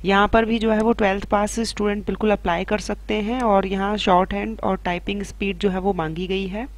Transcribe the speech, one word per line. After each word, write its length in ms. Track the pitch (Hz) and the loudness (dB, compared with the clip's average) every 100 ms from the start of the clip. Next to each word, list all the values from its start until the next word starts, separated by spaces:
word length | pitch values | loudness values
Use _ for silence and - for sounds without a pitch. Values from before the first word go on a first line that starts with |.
यहाँ 240 | 180 196 208 | 4 4 6
पर 160 | 226 | 4
भी 140 | 226 226 | 4 2
जो 120 | 220 | 2
है 80 | 214 | 2
वो 120 | 220 | 2
ट्वेल्थ 320 | 233 208 202 | 2 2 0
pass 340 | - 208 208 - | 0 0 0 -2
student 440 | 226 - 208 208 196 | -4 -2 -2 -2 -4
बिल्कुल 240 | 190 214 | -2 2
apply 340 | 202 190 170 | 2 0 -2
कर 140 | 185 208 | 0 -4
सकते 360 | - 208 - | -2 -8 -4
हैं 260 | 214 208 254 | -4 -2 -2
और 260 | 233 196 196 | 4 4 2
यहाँ 300 | 196 196 208 | -2 -2 0
short 360 | 196 180 190 | 4 4 4
hand 260 | 202 208 220 | -2 -4 -4
और 160 | 208 190 | -2 -2
typing 460 | - 175 - 202 | -2 -4 -4 -6
speed 360 | 196 - 196 180 | -6 -4 -4 0
जो 120 | 202 | -2
है 80 | 185 | 0
वो 140 | 185 | -2
मांगी 340 | 180 156 160 180 | -2 -2 -4 -4
गई 200 | 190 190 | -2 -4
है। 200 | 202 254 | -6 -10